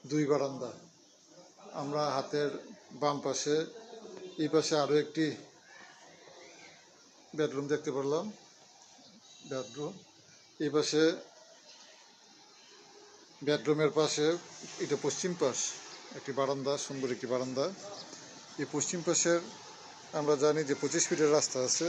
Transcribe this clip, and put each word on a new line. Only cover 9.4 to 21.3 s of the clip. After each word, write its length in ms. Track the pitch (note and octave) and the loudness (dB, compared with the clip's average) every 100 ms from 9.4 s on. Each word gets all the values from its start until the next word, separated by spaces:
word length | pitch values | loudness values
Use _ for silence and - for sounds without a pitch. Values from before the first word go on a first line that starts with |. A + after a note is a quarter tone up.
| D#3+ | -8
বেডরুম। 420 | C3 B2+ B2 D3+ F#3+ - - - - - - | -8 -8 -8 -8 -10 -20 -20 -20 -20 -20 -4
এই 60 | D3+ D3 | 2 2
পাশে 260 | - D3+ D#3+ F3 - - - - - - - - - - - - - - - - - - - - - - C#3 | 2 4 4 2 -10 -20 -20 -20 -20 -20 -20 -20 -20 -20 -20 -20 -20 -20 -20 -20 -20 -20 -20 -20 -20 -6 0
বেডরুমের 460 | D3 A2+ D3+ D3+ D3+ | 2 2 4 4 4
পাশে, 280 | D3+ - D3+ E3+ - - - - | 2 4 2 2 -4 -16 -14 -6
এটা 140 | D#3 C#3+ C#3+ | -2 0 0
পশ্চিম 260 | - F#3 F3 | 0 -4 2
পাশ, 180 | C#3 A2+ - - - - - - | 0 2 -4 -6 -14 -16 -14 -12
একটি 120 | - C3 | -4 0
বারান্দা, 320 | C3+ C#3 C#3 C#3+ - | 0 2 0 -2 -4
সুন্দর 220 | C#3 C3 A#2+ | -4 -4 -4
একটি 100 | A#2 | 0
বারান্দা। 320 | B2+ B2+ B2+ D#3+ G3 - - - - - - - - | 0 0 0 -2 -4 -12 -12 -14 -16 -18 -18 -14 -6
এই 60 | C#3+ | -2
পশ্চিম 260 | D3 - F3 E3 | -2 -2 -2 0
পাশের 340 | D#3+ E3+ E3+ F#3 - - - - - - D#3 | 2 4 2 0 -14 -18 -18 -18 -18 -6 -2
আমরা 160 | D3 D3 | 2 4
জানি 160 | D3+ D3+ C#3+ | 4 4 0
যে 60 | C#3 | 0
পঁচিশ 200 | C#3+ E3 D#3 | 0 0 0
ফিটের 260 | D#3+ D3+ | 4 6